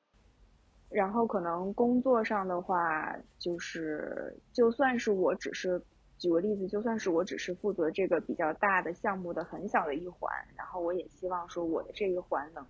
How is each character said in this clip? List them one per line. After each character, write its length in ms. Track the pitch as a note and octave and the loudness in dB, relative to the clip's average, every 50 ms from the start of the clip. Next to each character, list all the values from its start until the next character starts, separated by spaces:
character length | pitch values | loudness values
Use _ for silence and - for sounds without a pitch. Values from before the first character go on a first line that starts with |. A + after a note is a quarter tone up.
| _ _ _ _ _ _ _ _ - _ _ _ _ _ _ - _ - | _ _ _ _ _ _ _ _ -20 _ _ _ _ _ _ -20 _ -2
然 220 | - G#3+ F#3+ F#3+ | 0 2 2 2
后 140 | G3+ A#3 A#3 | 4 2 2
可 140 | A3+ - G3 | 2 2 0
能 340 | F3 E3+ E3+ F3 F#3 G3 G#3 | 0 0 -2 -2 -2 -4 0
工 260 | - A#3+ A#3+ B3 B3+ | 2 4 4 4 4
作 220 | B3 C4 B3+ A3+ | 6 6 4 4
上 240 | A3 - A3+ G3+ F#3+ | 4 2 0 0 0
的 160 | F#3 F3+ F3 | 0 -2 -2
话， 540 | F3+ - F#3 F3 E3+ E3 D#3 D#3 D3+ - - - - - _ _ | 0 0 2 2 2 2 2 0 -2 -4 -6 -8 -12 -16 _ _
就 180 | - F3+ F3 E3+ | -4 -4 -4 -4
是 760 | - - - E3+ D#3+ D#3 D3+ D3+ - - - - - - - - - _ | -6 -8 -8 -6 -4 -4 -4 -4 -6 -6 -6 -8 -8 -10 -12 -14 -20 _
就 180 | _ - A#3+ A3+ | _ 4 4 4
算 260 | A#3 - C#4 C4 B3+ | 6 4 2 2 2
是 140 | A#3 - A3 | 2 2 2
我 240 | G3+ F#3 F3+ C3+ F3+ | 2 4 4 2 2
只 180 | - - - | 2 -4 -6
是， 300 | - - - F#3 F3+ F3 - - _ _ _ - - _ | -6 -4 -2 0 0 -2 -2 -8 _ _ _ -20 -16 _
举 120 | - F3 | 0 2
个 80 | E3 E3+ | 2 4
例 160 | F3+ G#3+ G#3 | 2 2 -2
子， 140 | G3+ F#3+ F#3 | -2 -2 -4
就 120 | - G#3 | -4 -2
算 160 | A3 A#3+ A3+ | -2 0 -2
是 140 | G#3+ - G3 | 0 0 2
我 140 | E3 E3 F#3 | 2 2 2
只 120 | - - | 0 -4
是 160 | - - - | -6 -6 -6
负 200 | F3+ - - G#3 | -8 -4 -2 -2
责 180 | G3 - D#3 D#3 | 0 2 0 0
这 160 | D#3+ - F#3+ | 2 0 2
个 140 | F3 F3+ D#3 | 2 2 0
比 120 | C3+ - A#2 | 0 -2 -2
较 180 | - E3+ D#3 | -2 0 -2
大 280 | D#3+ - - G3+ G3 F3+ | 0 2 2 4 4 4
的 140 | F3 E3 F3 | 2 0 -6
项 240 | - - A3 G3 F#3+ | -2 -2 -2 -2 -2
目 140 | F3+ E3+ | -4 -4
的 100 | E3+ E3+ | -4 -6
很 240 | E3+ - - - F#3 | -6 -6 -8 -8 -6
小 180 | G#3 - A3 F3+ | 0 0 2 2
的 100 | D#3 C#3 | 2 -2
一 100 | D#3 F3+ | -4 -4
环， 240 | F3+ F3 - - - - - - - - | -8 -10 -6 -4 -4 -4 -4 -8 -12 -14
然 80 | - - | -14 -12
后 160 | - - F#3 | -8 -6 -4
我 140 | E3+ E3+ F3+ | -2 -2 -2
也 100 | F#3 - - | -2 -4 -8
希 180 | - - F#3 | -12 -8 -6
望 220 | F3+ F3+ F3 E3+ F3 | -4 -4 -4 -6 -6
说 160 | - F3 E3+ | -6 -4 -2
我 180 | E3 D#3+ - | -2 -2 -2
的 80 | - - - | -4 -6 -6
这 120 | - G#3 | -2 -2
一 100 | F#3+ F3+ | 0 0
环 320 | F3+ F3+ - F3 C#3 C#3+ D#3 - | -2 -2 -2 -2 -2 -2 -4 -10
能 100 | D3+ C#3 - | -14 -16 -12